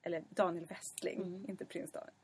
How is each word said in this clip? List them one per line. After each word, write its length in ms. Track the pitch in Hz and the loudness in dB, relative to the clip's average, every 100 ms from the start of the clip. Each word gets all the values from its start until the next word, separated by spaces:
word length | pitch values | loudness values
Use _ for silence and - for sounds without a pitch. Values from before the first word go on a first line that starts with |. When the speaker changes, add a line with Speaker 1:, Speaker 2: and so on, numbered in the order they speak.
Speaker 1:
eller 220 | 175 165 - | 2 0 0
Daniel 360 | - 190 170 165 | 6 6 6 -2
Westling, 560 | 185 - - - - | -6 -6 -2 0 0
Speaker 2:
Mm. 280 | 185 185 196 | 0 -2 -4
Speaker 1:
inte 160 | 185 - | -4 -4
prins 260 | 175 - | -4 -4
Daniel. 220 | - - - | -6 -8 -14